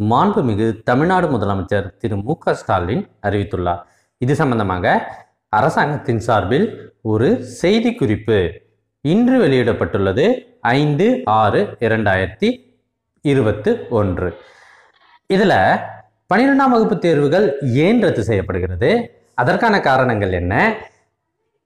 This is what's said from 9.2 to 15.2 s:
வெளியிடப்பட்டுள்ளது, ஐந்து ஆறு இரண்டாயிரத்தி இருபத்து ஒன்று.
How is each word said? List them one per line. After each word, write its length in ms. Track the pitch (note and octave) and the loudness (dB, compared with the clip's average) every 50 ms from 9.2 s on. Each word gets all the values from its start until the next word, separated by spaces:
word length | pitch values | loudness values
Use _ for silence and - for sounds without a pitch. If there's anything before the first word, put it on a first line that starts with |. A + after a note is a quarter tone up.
| A#3+ A#3+ C4 C4 G#3+ | 2 2 4 4 4
வெளியிடப்பட்டுள்ளது, 1000 | D#3 C3+ B2+ B2 A#2+ G#2+ - A2+ - - G#2 G2 G2 F#2+ A2 D3+ G#3+ B3 - - - _ _ | 4 2 2 2 2 0 0 -2 -4 -2 -2 0 0 0 2 2 2 0 -2 -4 -14 _ _
ஐந்து 600 | - - B2 C#3 D3+ D3 D3 C#3+ F#3 A3+ B3+ B3+ - | -2 0 2 2 2 0 0 0 2 0 0 0 0
ஆறு 520 | - G#2+ A2 A2 G#2 G2+ D#3 G3+ G3+ - - | 0 2 2 2 2 2 0 -2 -2 -4 -4
இரண்டாயிரத்தி 720 | A#2+ A2 A2 A2 A2 G2+ F#2+ F#2+ F#2+ F#2+ - - - A3 B3+ - - _ _ _ _ _ _ _ _ _ _ _ | -2 0 0 0 0 0 0 0 0 -4 -4 -4 -4 -4 -4 -4 -10 _ _ _ _ _ _ _ _ _ _ _
இருபத்து 680 | _ D3+ C#3 C3 A#2 G#2+ G#2 - - G#3 A#3 A3+ - - | _ 0 0 2 2 0 -2 -2 -2 -2 -2 -2 -4 -4
ஒன்று. 460 | B2 A2 G#2 G2 F2 - F#2 F2+ - - - - - - - - - _ _ _ _ _ _ _ _ _ | -2 0 0 0 -2 -4 -4 -6 -6 -10 -20 -20 -20 -20 -20 -20 -20 _ _ _ _ _ _ _ _ _